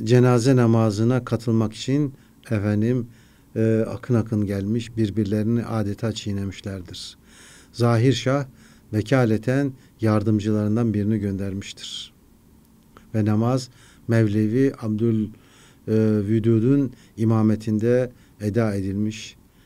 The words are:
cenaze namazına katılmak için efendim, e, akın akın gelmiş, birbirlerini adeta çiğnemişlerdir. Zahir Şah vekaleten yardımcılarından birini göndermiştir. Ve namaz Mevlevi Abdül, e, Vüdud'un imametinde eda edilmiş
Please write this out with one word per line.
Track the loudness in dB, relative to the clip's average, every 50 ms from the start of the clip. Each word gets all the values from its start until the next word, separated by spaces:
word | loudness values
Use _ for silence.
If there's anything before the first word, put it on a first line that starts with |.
| 0
cenaze | 4 4 6 6 6 4 4 4 4 4
namazına | 6 6 4 4 4 4 2 2 2 2 2 2 0 -2
katılmak | -2 -4 -4 -2 0 0 0 0 -2 -4
için | -6 -4 -2 -2 0 -2 -2 -6 -10 -20 _ _ -20 -8 -4
efendim, | -4 -2 0 0 0 0 0 0 0 -2 -4 -6 -12 -20 -20 -20 _ _ _ _ -4
e, | -2 0 2 2 0 0 -2
akın | -6 -8 -4 0 0
akın | 0 0 0 -2 -2 -2
gelmiş, | -2 -2 -4 -4 -2 -4 -4 -6 -6 -4
birbirlerini | -4 -2 -2 -2 -2 -2 -2 -2 -2 0 0 -2 -2 -4
adeta | -4 -4 -4 -4 -4 -6 -6 -6 -6 -6
çiğnemişlerdir. | -6 -8 -8 -6 -6 -6 -8 -10 -10 -12 -12 -12 -12 -12 -14 -16 -16 -16 -18 -18 -20 _ -20 -20 -20 -20 -20 -20 -20 -20 -14 -4
Zahir | 0 2 2 4 4 4 2 2
Şah | 2 0 -2 -2 -2 -4 -6 -12 -20 -20 -20 -20 -20 -12 -6 -4
vekaleten | -4 0 2 2 2 4 2 2 0 0 -2 -2 -2 -2 -4 -6 -10 -16 -20 _ -4
yardımcılarından | 0 2 2 2 2 2 0 0 0 0 0 0 0 0 0 0 0 0 0
birini | 0 0 0 0 0
göndermiştir. | -2 -4 -4 -4 -6 -6 -8 -8 -10 -12 -14 -16 -14 -14 -12 -14 -14 -16 -20 _ _ _ _ _ _ _ _ _ _ _ _ _ _ _ -20 -20 -16 -6 -4
Ve | -2 0
namaz | 2 2 2 2 0 0 -2 -4 -8 -14 -20 -20 -20 -20 -14 -4 0
Mevlevi | 2 2 2 2 2 0 0 2 2 2 0 0 0 -4
Abdül, | -6 -6 -2 0 0 0 0 0 -2
e, | -4 -6 -12 -20 -20 -20 -20 -20 -20 -20 _ -4 -2 0 2 2 2 2 0 0 0
Vüdud'un | 0 0 2 2 2 4 4 4 2 2 2 -2 -4 -10 -20 -16 -8
imametinde | -2 0 2 2 4 4 2 2 0 0 -2 -2 0 2 2 2 2 0 -2 -6 -14 -20 _ _ -8
eda | -6 -2 0 0 0 0 -2
edilmiş | -2 -4 -4 -2 -2 -2 -4 -4 -8 -12 -18 -20 -20 _ _ _ _ _